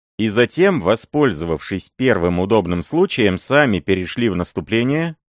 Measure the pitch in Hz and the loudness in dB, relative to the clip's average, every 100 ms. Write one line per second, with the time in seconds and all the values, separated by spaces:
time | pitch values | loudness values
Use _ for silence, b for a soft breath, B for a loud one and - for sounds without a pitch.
0 | _ - 110 104 120 - 196 170 85 110 | _ -4 -2 2 2 4 2 2 0 0
1 | - 147 143 78 85 80 - 95 - - | -2 0 0 0 -4 -6 -4 -8 -8 -2
2 | 127 101 87 87 95 110 87 87 - 156 | 0 2 2 0 2 2 2 -2 -2 0
3 | 185 - 104 92 - 139 143 95 - 95 | 0 2 0 0 0 2 2 0 0 -2
4 | 90 - 120 87 87 - 76 113 123 147 | -2 -2 -2 -2 -4 -6 -2 -2 0 -2
5 | 165 160 _ | -4 -8 _